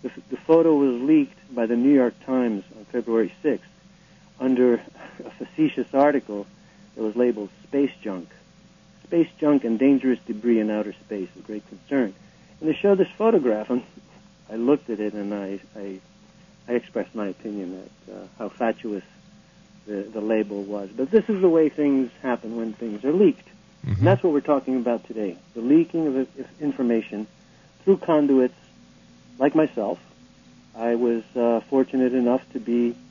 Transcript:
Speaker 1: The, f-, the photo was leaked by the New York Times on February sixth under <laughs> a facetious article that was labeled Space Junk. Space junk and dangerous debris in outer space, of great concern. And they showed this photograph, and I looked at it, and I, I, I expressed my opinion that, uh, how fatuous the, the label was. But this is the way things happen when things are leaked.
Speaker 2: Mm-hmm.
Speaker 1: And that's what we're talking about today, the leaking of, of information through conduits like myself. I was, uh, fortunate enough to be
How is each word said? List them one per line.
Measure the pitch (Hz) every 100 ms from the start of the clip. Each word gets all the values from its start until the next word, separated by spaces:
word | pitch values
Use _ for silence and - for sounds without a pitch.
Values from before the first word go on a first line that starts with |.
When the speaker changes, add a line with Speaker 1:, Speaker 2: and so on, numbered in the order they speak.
Speaker 1:
The, | 135
f-, | - -
the | 131
photo | - 160 165
was | 151 139 120
leaked | 135 156 139 - -
by | 120
the | 113 117
New | 131
York | 143 123 - -
Times | 131 120 104 92 110
on | 104
February | 123 117 113 98 -
sixth | 156 110 - _ _ _ _ - _ -
under | 131 127 127
<laughs> | 120 - - - -
a | -
facetious | - - - 156 - 120
article | 135 143 139 - 104 101 - - - - -
that |
was | 110 107
labeled | 123 107 101 -
Space | - 139 139 -
Junk. | 107 92 85 - _ _ _ _ _ _
Space | - 170 160 -
junk | 151 143
and | 117 113
dangerous | 135 139 127 120 -
debris | 107 120 113
in | 107
outer | 107 104
space, | 95 - 104 90 92
of | 87
great | 104 -
concern. | 95 - 139 110 95 - _ - -
And | 156
they |
showed | 151 202 196
this | 185 -
photograph, | 220 220 127 107 107
and | 127 - - - - - _ _
I | 110
looked | 120 143 -
at | 107
it, | 107
and | 104 101
I, | 104 95 98 - 107
I, | 98 95 _ _ _ _ - _ -
I |
expressed | 120 - 120 95
my | 117 104
opinion | 90 117 104 90 92 101 _ -
that, |
uh, | 101 95 -
how | 107
fatuous | - 117 110 117 101 - - - - _ _ _ - -
the, | 104
the | 101 110
label | 107 110 104 101
was. | 101 104 98
But | 113 135
this | 214 202
is | 202
the | 185
way | 165 156
things | - 147 135 123 -
happen | 131 120 110 117
when | 113
things | 107 117 104
are | 127
leaked. | 170 196 - -
Speaker 2:
Mm-hmm. | - _ _ - 95
Speaker 1:
And | 156
that's | 151
what | 185
we're | 143
talking | 135 143 131 131
about | 120 117 -
today, | 110 101 85 -
the | 117
leaking | 117 151 165 165 156
of, | 131
of | 127 135 127 -
information | 151 135 123 113 107 104 107 _ _ _ _ _
through | - 190
conduits | - 156 143 135 127 - _ - - - - - - -
like | 139
myself. | 311 311 - 104 175 - - - _ - - _
I | 117 117
was, | 117 120 117 107 127
uh, | 117 117 110
fortunate | 135 131 131 127
enough | 127 120 127 -
to | 131
be | 110 120 120 120 -